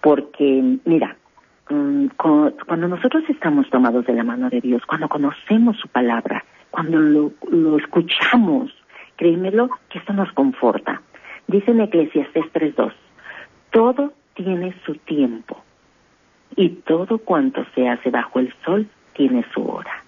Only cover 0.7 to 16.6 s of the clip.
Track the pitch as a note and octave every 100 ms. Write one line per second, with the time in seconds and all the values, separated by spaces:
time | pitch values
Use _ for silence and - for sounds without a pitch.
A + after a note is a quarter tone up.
0.7 | C3 - E3 B2 - _ _ _ _ _
1.7 | D3 C#3+ C#3+ C#3 - E3 D3+ D3+ - -
2.7 | E3+ F3 F3+ B3 D#4+ D#4+ C#4+ E3+ D3 C3+
3.7 | C3 B2+ A#2+ A#2+ A#2 A#2 A#2+ B2+ B2 B2
4.7 | B2 - D#3 D#3 D3+ C#3+ - - A3 A#3
5.7 | G#3+ - B2 B2 A#2 - A#2 - _ _
6.7 | - D#3+ E3 D#3 D3+ D3 - - E3+ D#3+
7.7 | D3+ - - E3+ - - B3 G3+ - B3+
8.7 | - _ - - - E3+ E3+ F#3 G#3 B3
9.7 | - _ F3+ - G3+ F#3+ - C3+ B2+ B2
10.7 | G#2+ - - - - - - - F#3 G3+
11.7 | A#3 G#3+ E3+ D3+ D#3+ C#3 - D#3+ E3+ D#3
12.7 | - A2+ - _ _ - - - _ _
13.7 | A#3 A#3 B3+ C#4+ - _ - F#3+ F3+ F#3
14.7 | F#3 - D3+ - D3+ C3 A2+ - - _
15.7 | _ _ _ _ _ _ _ _ -